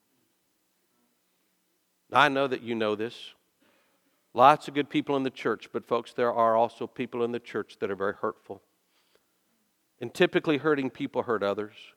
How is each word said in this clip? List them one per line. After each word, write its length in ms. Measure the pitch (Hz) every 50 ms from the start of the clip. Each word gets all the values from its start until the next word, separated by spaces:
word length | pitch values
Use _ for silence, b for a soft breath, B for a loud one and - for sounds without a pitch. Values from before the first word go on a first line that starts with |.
| _ _ _ _ _ _ _ _ _ _ _ _ _ _ _ _ _ _ _ 120 240 240 _ _ _ _ _ _ _ _ _ _ _ _ _ _ _ _ _ _ _ _
Now, 100 | - 123
I 80 | 143 147
know 180 | 135 135 139
that 160 | 135 127 - 107
you 120 | 113 117
know 200 | 113 110 107 104
this. 380 | 101 107 120 - - - - - _ _ _ _ _ _ _ _ _ _ _ _ _ _ _ _ _ _ _ -
Lots 320 | 113 123 135 151 147 -
of 80 | - 139
good 160 | 143 143 -
people 260 | - 151 143 - 143
in 60 | 139 135
the 80 | 131
church, 400 | - - - 135 110 - - - -
but 140 | 117 -
folks, 260 | - 123 120 120 - -
there 200 | - 123 120 107
are 240 | 117 113 113 113
also 300 | 113 117 113 - - 123
people 360 | 110 - - 127 117 - 123 120
in 100 | 117 120
the 80 | 117
church 380 | - - - 113 98 - - -
that 120 | - 101
are 60 | 98
very 180 | 92 95 101 101
hurtful. 480 | - - 110 - _ _ - 101 101 _ _ _ _ _ _ _ _ _ _ _ _ _ _ _ _ _ _ _ _ _ _ _ _ _ _ _ -
And 120 | 123 120 -
typically 460 | - 180 170 - 170 - 170 151 131
hurting 320 | 139 156 151 139 135 131
people 320 | - - 139 127 - 123 110
hurt 200 | 123 113 101 98
others. 340 | 101 101 104 104 107 - - - - -